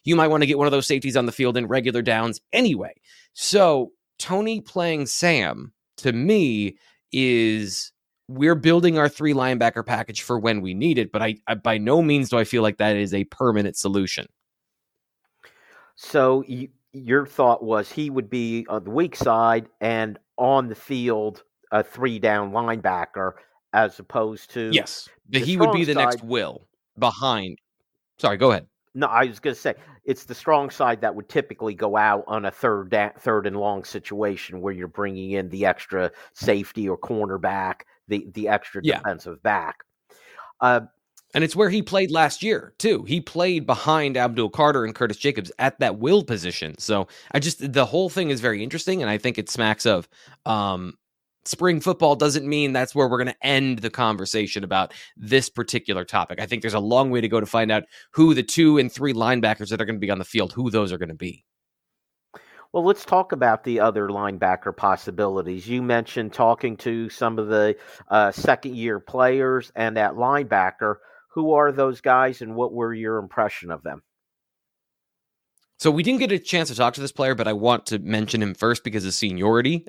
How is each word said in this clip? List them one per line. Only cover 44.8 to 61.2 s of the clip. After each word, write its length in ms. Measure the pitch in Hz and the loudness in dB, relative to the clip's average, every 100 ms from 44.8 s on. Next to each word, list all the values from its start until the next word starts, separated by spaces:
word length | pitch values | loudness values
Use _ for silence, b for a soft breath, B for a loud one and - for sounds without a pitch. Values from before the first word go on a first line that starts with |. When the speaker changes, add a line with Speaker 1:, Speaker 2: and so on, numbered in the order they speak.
Speaker 1:
and 100 | 110 | -2
Curtis 220 | 107 117 107 | -2 -4 0
Jacobs 340 | 143 123 87 - | -2 -2 -6 -2
at 200 | 135 - | -2 0
that 200 | 123 101 | -2 0
will 240 | 123 202 | 2 2
position. 520 | 139 107 87 - 80 - | 2 -4 -6 -8 -10 -8
So 300 | - 101 98 B B | -2 -2 -2 B B
I 60 | 143 | -2
just, 340 | 151 - 139 | -2 -4 -2
the 140 | 139 123 | 0 2
whole 240 | 160 185 | 0 -2
thing 180 | 185 165 | -2 -2
is 140 | 131 | 0
very 200 | 120 104 | -2 -2
interesting, 380 | 117 160 - 185 | -4 -6 -4 -2
and 100 | 113 | -2
I 60 | 107 | -2
think 220 | 127 110 | -2 -4
it 100 | - | -6
smacks 380 | - 107 107 120 | -2 0 2 2
of, 200 | 98 - b b b | 0 -2 b b b
um, 540 | - 110 101 92 92 - _ _ _ _ | -2 -2 -2 -4 -8 -14 _ _ _ _
spring 360 | - - 180 160 | -12 -2 0 0
football 340 | 185 175 160 | -2 2 2
doesn't 320 | 135 151 139 139 | 4 2 0 -2
mean 260 | 147 143 | -2 0
that's 220 | 131 127 | 0 0
where 140 | 143 131 | 0 2
we're 100 | 123 | 0
gonna 160 | 123 - | -2 -4
end 360 | 135 135 135 120 | 0 0 0 -2
the 120 | 107 | -4
conversation 720 | - 113 104 95 110 101 101 | -2 0 0 -4 -4 -4 -6
about 320 | 95 95 92 B B - | -2 -2 -2 B B -18
this 320 | 107 135 127 | 0 0 0
particular 560 | - 117 120 - 92 | -6 -6 -4 -4 -6
topic. 360 | 90 104 85 90 | -2 -2 -2 -6
I 60 | 104 | -6
think 160 | 120 | -6
there's 120 | 113 | -2
a 40 | 104 | -2
long 320 | 104 123 135 | 2 4 4
way 100 | 123 | 0
to 80 | 113 | 0
go 120 | 110 | 0
to 60 | 104 | 0
find 260 | 117 110 | 0 2
out 120 | 107 - B B | 0 -2 B B
who 220 | - 160 | 4 6
the 100 | 131 | 6
two 340 | - - 160 147 | 2 4 6 6
and 140 | 127 | 2
three 200 | - 139 | -2 -4
linebackers 580 | 113 117 127 110 107 104 | 0 2 2 2 0 -4
that 100 | 110 | -4
are 40 | |
gonna 140 | 107 107 | -4 -4
be 120 | 98 | -2
on 80 | 95 | -4
the 60 | |
field, 280 | 92 113 90 | -2 -2 -2
who 180 | - 127 | -2 -2
those 220 | 107 98 | 0 0
are 60 | 90 | -4
gonna 160 | 87 | -8
be. 300 | 80 | -8